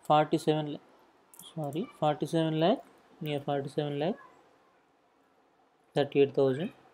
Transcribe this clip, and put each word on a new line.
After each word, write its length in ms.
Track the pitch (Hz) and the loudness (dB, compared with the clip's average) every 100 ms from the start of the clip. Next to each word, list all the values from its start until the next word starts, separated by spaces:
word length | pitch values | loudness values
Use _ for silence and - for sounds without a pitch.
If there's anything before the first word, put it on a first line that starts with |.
Forty-seven, 680 | - 151 151 160 160 156 151 | 4 2 4 0 0 0 -2
la-, 60 | 147 _ _ _ _ _ - - - | -10 _ _ _ _ _ -20 -16 -10
sorry, 320 | 147 147 247 - | -6 -6 -8 -2
forty-seven 600 | 151 147 151 165 160 156 | 0 0 -2 0 0 2
lakh, 200 | 170 247 - _ _ - | 2 2 -4 _ _ -12
yeah, 180 | 156 147 | -6 -6
forty-seven 580 | 139 143 139 - 147 143 | -2 -4 -4 -4 -4 -2
lakh, 180 | 156 240 - _ _ _ _ _ _ _ _ _ _ _ _ _ _ _ _ - | -4 -4 -12 _ _ _ _ _ _ _ _ _ _ _ _ _ _ _ _ -2
thirty-eight 400 | 139 143 139 143 | 0 4 4 4
thousand 360 | 135 131 208 - _ | 2 2 -6 -10 _